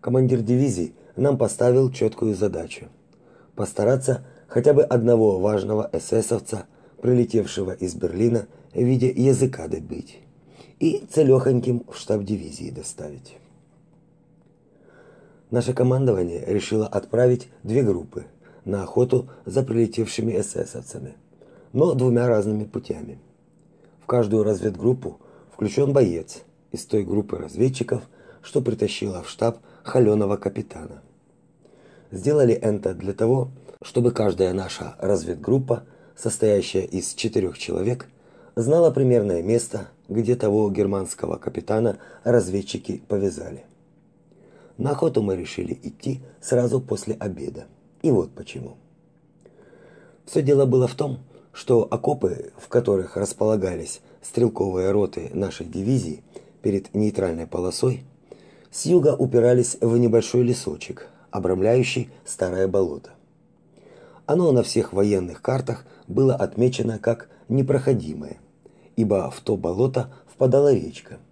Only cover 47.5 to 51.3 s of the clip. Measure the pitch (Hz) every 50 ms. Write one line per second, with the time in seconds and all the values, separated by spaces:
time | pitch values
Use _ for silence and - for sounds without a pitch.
47.5 | - - - - _ _ _ _ _ _ - 160 131 95 80 73 - - - -
48.5 | - - 62 - - _ _ _ _ _ _ _ _ _ _ _ _ _ _ -
49.5 | _ - - - - - - - - - - - _ _ _ - - 160 143 131
50.5 | 143 139 139 131 120 131 127 127 - - 147 143 131 - - _